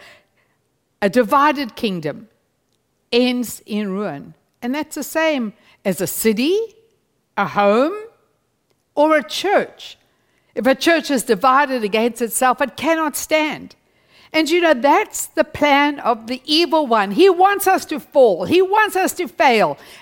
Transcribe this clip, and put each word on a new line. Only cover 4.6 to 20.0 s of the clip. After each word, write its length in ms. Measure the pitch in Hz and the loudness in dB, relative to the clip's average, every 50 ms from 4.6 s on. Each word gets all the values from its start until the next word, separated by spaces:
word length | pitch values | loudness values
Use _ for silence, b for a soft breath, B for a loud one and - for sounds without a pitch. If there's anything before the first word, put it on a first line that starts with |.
And 140 | - 240 262 | -8 -6 -6
that's 220 | 302 294 311 - | -6 -8 -8 -10
the 80 | 302 269 | -12 -12
same 480 | - - 320 320 320 302 269 233 208 b b b b b b _ | -6 -4 -2 -2 0 -2 -2 -4 -6 b b b b b b _
as 160 | 202 180 - | -4 -4 -2
a 80 | 190 151 | -4 -6
city, 500 | - - - 220 220 196 254 302 370 427 453 440 - _ _ _ _ _ _ _ _ _ _ _ _ | -6 -2 0 0 0 0 0 0 0 0 -2 -6 -10 _ _ _ _ _ _ _ _ _ _ _ _
a 100 | - 202 | -4 -4
home, 480 | 165 - 202 202 202 208 233 269 320 392 427 427 453 _ _ _ _ _ _ _ _ _ _ _ _ _ _ _ _ _ | -2 0 2 2 4 4 4 2 0 -2 -8 -12 -16 _ _ _ _ _ _ _ _ _ _ _ _ _ _ _ _ _
or 200 | - 294 311 311 | 0 2 4 2
a 60 | 302 285 | 2 0
church. 720 | 302 - - - 370 415 294 180 - - - - - - _ _ _ _ _ _ _ _ _ _ _ _ | -2 -8 -6 -2 0 0 0 0 -2 -8 -18 -20 -20 -20 _ _ _ _ _ _ _ _ _ _ _ _
If 100 | - 208 | -2 0
a 80 | 254 269 | 0 0
church 340 | 262 - 330 339 320 - - | 2 2 2 2 2 0 -2
is 140 | 285 247 - | -2 -2 0
divided 600 | - 226 180 - 254 254 277 294 269 262 254 214 | -2 -2 0 2 2 4 4 2 0 -2 -4 -4
against 360 | 202 190 220 226 240 226 - | -2 0 0 0 -2 -2 -4
itself, 400 | 247 220 - - 254 254 240 - | -6 -6 -2 0 0 0 2 0
it 160 | 285 247 - | -2 -4 -4
cannot 380 | - 240 311 330 320 320 302 - | -4 -2 -2 -2 0 -2 -4 -6
stand. 640 | - - - 311 311 302 302 226 139 - - - _ b b b b b b b b b b - | -8 -6 -2 -2 -2 -2 -2 -6 -10 -14 -18 -20 _ b b b b b b b b b b -2
And 160 | 311 320 277 | -2 0 0
you 120 | 330 349 | 0 2
know, 140 | 339 330 302 | 2 2 2
that's 520 | 240 226 277 302 381 427 - - - - | 2 2 2 2 2 2 -2 -6 -10 -12
the 160 | - - - 302 | -6 -4 -4 -4
plan 560 | - - - 294 294 277 285 285 294 294 - | -4 -2 -2 0 2 4 2 2 0 -2 -2
of 300 | - - 240 220 226 220 | -2 -4 -4 -4 -6 -8
the 120 | 254 254 - | -10 -10 -4
evil 420 | - 302 311 349 294 330 320 302 | 0 2 2 2 2 2 0 0
one. 240 | 240 233 220 202 196 | 2 0 0 0 0
He 180 | 202 208 349 392 | 2 4 4 4
wants 380 | 359 339 370 392 403 392 - | 6 4 4 2 2 0 0
us 180 | 381 381 330 - | 0 0 0 -2
to 120 | - 320 269 | -6 -10 -10
fall. 460 | - _ - 294 262 226 185 156 185 | -10 _ 2 4 4 4 4 0 0
He 180 | 170 311 359 381 | 0 2 2 2
wants 320 | 370 392 440 427 403 - | 2 2 2 2 2 0
us 180 | 370 381 339 - | -2 -2 -2 -2
to 120 | - 359 | -6 -8
fail 500 | 240 - - 330 277 240 220 190 156 139 B B B B B | -8 -2 2 2 4 4 4 2 0 -2 B B B B B